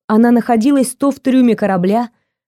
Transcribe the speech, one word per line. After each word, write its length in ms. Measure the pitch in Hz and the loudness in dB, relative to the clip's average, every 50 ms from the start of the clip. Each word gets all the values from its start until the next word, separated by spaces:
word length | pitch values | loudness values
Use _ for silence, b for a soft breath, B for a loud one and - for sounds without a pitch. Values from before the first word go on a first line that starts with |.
| _ | _
Она 260 | - 214 220 233 240 | -2 0 2 2 2
находилась 640 | 240 233 220 - 240 226 214 277 285 277 247 262 - | 2 0 0 0 -2 0 0 0 0 0 0 -2 -4
то 160 | - 277 285 | -4 -4 -4
в 100 | 269 - | -4 -4
трюме 340 | - 262 247 262 247 240 214 | -4 -2 0 2 2 2 0
корабля, 540 | 214 214 196 190 185 175 190 202 233 240 226 _ _ _ _ _ _ _ | 0 -2 -2 -2 -2 -2 -2 -2 -2 -4 -6 _ _ _ _ _ _ _